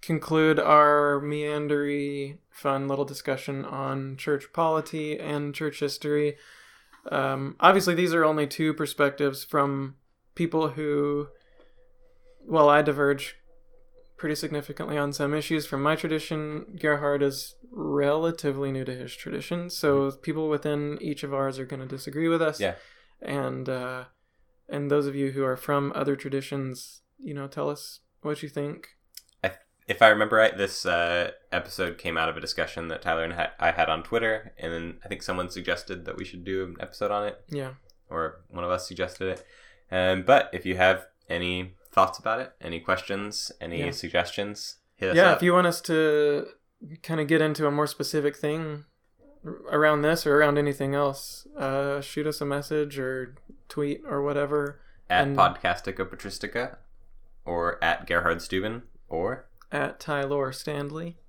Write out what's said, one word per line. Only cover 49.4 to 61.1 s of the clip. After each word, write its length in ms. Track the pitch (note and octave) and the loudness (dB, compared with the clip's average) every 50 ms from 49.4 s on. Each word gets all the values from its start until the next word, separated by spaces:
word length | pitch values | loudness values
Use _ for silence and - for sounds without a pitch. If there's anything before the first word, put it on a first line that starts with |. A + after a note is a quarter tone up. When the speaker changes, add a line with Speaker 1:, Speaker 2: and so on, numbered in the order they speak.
| - D#3+ - - - - | -14 -14 -14 -12 -10 -2
Speaker 1:
around 320 | D#3 D3 D3+ D#3 D3+ D3 D3 | 2 4 6 6 4 6 4
this 240 | D3+ E3 E3 - | 2 2 2 2
or 100 | D3+ C#3+ D3 | 4 6 6
around 200 | D3+ D3 C#3+ D3 | 6 6 4 4
anything 360 | D3 D3 C#3 C#3 C#3 C3+ C#3 | 2 0 0 -2 -2 -2 0
else, 520 | C#3+ C#3+ C#3+ C#3 C#3 - - - - - - D4 | 2 0 0 -2 -4 -10 -14 -14 -16 -18 -18 -10
uh, 440 | D4+ C#3+ C3+ C3+ C#3 C#3 C#3+ C#3 C#3+ C3+ | -6 -4 -2 0 0 -2 -2 -2 -4 -6
shoot 240 | - - - D3 | -6 -6 -4 -4
us 140 | D3+ D3 - | -4 -4 -4
a 40 | D3 | -4
message 540 | C#3+ C#3 C#3+ C#3+ - D#3 D3+ D3+ C#3+ C#3+ C#3 | -4 -4 -4 -4 -2 -2 -2 -2 -2 -4 -6
or 380 | C3 B2+ C3 C3 B2+ B2 C3+ - - - - - - - | -6 -4 -4 -6 -8 -10 -14 -20 -20 -20 -20 -20 -20 -10
tweet 340 | - - D3 C#3+ C#3+ - - | -4 -4 -2 -2 -2 -6 -6
or 160 | C#4+ G#3 C#3+ C#3+ | -6 -4 -2 -2
whatever. 580 | C#3+ C#3+ C#3+ C#3+ C#3 D3 D3 C#3+ C#3+ C#3+ - - - - - - - | 0 0 0 0 0 0 0 0 -2 -6 -10 -20 -20 -20 -20 -4 2
Speaker 2:
At 200 | F2+ F2+ F#2 C#3 | 2 4 4 4
Podcastica 760 | C#3 A#2+ F#2+ F2+ F2 - - F2+ F2 - - - F#2+ - F#2+ | 4 6 4 4 4 0 -2 -2 -2 0 -4 -8 -4 -4 -6
Patristica 600 | F2+ - - - G2+ F#2+ - - G2+ - - - C3+ - | -6 -6 -12 -12 -12 -10 -8 -10 -6 -4 -6 -6 -6 -8
Speaker 1:
And 40 | - - - - - - - - - - - - - - | -14 -20 -20 -20 -20 -20 -20 -20 -20 -20 -20 -20 -16 -8
Speaker 2:
or 360 | - F2 E2+ E2+ E2+ E2+ - D#2+ | -4 -2 0 0 0 0 2 2
at 240 | E2 E2+ - - | 2 2 0 -2
Gerhard 360 | - E2+ E2+ E2+ E2+ E2+ E2 - | 0 0 2 4 2 0 0 -4
Steuben 400 | - - F#2 F#2 F#2 A2+ A#2+ B2+ - - - - - | -4 -4 -2 -2 -2 -6 -8 -12 -16 -20 -20 -14 -8
or 400 | - D#2+ F2 G2+ B2+ B2+ - - - - - - - | -6 -4 -4 -4 -6 -6 -12 -20 -20 -20 -18 -10 -6
Speaker 1:
at 260 | D3 C#3+ C#3+ - - | -4 -4 -4 -6 -10
Tylor 520 | - - D3+ C#3+ C#3 C3+ C#3+ C#3+ C#3 C3 C3 | -8 -6 -4 -4 -2 -2 -2 -2 -2 -2 -6
Standley. 640 | - - - D3+ D3 C#3+ C#3+ D3 D#3+ E3 E3+ | -8 -8 -8 -6 -6 -6 -8 -8 -10 -10 -10